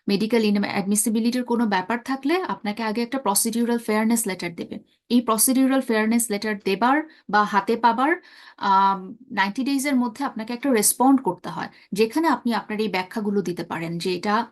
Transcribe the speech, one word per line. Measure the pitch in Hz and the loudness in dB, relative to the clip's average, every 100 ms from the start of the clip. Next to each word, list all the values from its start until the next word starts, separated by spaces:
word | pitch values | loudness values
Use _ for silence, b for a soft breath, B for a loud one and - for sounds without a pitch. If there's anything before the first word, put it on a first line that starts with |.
| - | 0
মেডিকেল | 196 220 226 | 0 2 2
ইনঅ্যাডমিসিবিলিটির | 214 202 202 - 185 208 240 220 233 254 | 4 2 0 -2 0 0 2 0 0 0
কোনো | 247 233 226 | 0 0 0
ব্যাপার | 185 185 233 | 0 -2 -4
থাকলে | 233 269 277 359 | -4 -4 0 0
আপনাকে | 359 196 208 208 | -2 -6 -6 -4
আগে | 220 214 | -4 -4
একটা | 233 262 | -4 -4
প্রসিডিউরাল | 226 196 233 226 233 233 | -2 0 0 0 0 0
ফেয়ারনেস | 226 214 220 233 202 | 0 0 2 0 -2
লেটার | 185 175 | -4 -6
দেবে। | 170 214 202 b b - | -8 -10 -12 b b 0
এই | 240 | 0
প্রসিডিউরাল | 240 220 262 254 262 269 | 2 2 2 2 2 2
ফেয়ারনেস | 262 220 220 233 233 | 0 0 2 0 0
লেটার | 202 214 208 | -4 -4 -4
দেবার | 196 196 240 294 311 B B | -2 0 2 2 -2 B B
বা | 208 | 0
হাতে | 208 202 196 226 | 2 0 0 2
পাবার, | 233 220 277 349 B B B B | 2 2 2 0 B B B B
আম, | 202 190 196 190 185 - - | 2 4 4 2 -6 -16 -6
নাইনটি | 196 196 208 | -2 -2 -2
ডেজের | 262 277 285 262 | -2 0 0 0
মধ্যে | 240 226 | 0 -4
আপনাকে | 277 220 220 | -6 -6 -8
একটা | 240 285 | -4 0
রেসপন্ড | 226 208 - 254 269 | 2 2 4 4 4
করতে | 190 175 165 | 2 -4 -6
হয়, | 165 - b b | -8 -10 b b
যেখানে | 190 226 302 330 | 0 0 0 0
আপনি | 240 240 | 0 0
আপনার | 214 - 214 | -4 -4 -4
এই | 220 | -2
ব্যাখ্যাগুলো | 185 185 233 208 202 | -2 -4 -6 -2 -2
দিতে | 175 175 | -2 -4
পারেন | 170 165 165 170 | -6 -6 -6 -4
যে | 185 180 | -4 -4
এটা | 214 214 240 | 0 -2 -2